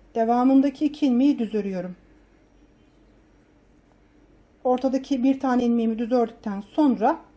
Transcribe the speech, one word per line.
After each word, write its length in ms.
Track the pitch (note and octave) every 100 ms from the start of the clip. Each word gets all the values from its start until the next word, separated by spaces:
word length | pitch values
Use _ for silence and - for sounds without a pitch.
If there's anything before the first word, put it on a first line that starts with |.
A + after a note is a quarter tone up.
| _ A#3
Devamındaki 720 | A3+ A#3+ C4 C4+ C#4 B3+ D4+
iki 200 | C#4 C#4+
ilmeği 340 | A#3+ C#4+ A#3+
düz 160 | A3 G#3+
örüyorum. 400 | G3 F#3 F3+ F3+ _ _ _ _ _ _ _ _ _ _ _ _ _ _ _ _ _ _ _ _ _ _ _ _ _ _
Ortadaki 600 | B3+ B3+ C4 C4+ C4+ C4+
bir 160 | B3+ C4+
tane 240 | C4+ B3
ilmeğimi 360 | A#3+ A#3 A3+ A3
düz 120 | A#3
ördükten 500 | B3 A#3 - G#3+ G3
sonra 580 | - - D4 G3+ A#3 E4 -